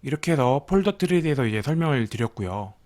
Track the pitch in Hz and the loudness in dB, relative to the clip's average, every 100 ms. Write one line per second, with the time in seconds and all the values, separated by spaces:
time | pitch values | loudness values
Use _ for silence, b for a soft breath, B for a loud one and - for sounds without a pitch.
0 | 139 151 - 160 123 135 - 190 196 196 | -6 -6 0 2 2 2 2 2 2 0
1 | 175 175 160 139 117 107 104 160 165 139 | 0 0 0 0 0 -2 -2 0 0 0
2 | 110 110 113 - 95 95 98 - | -2 -2 -4 -4 -6 -6 -8 -14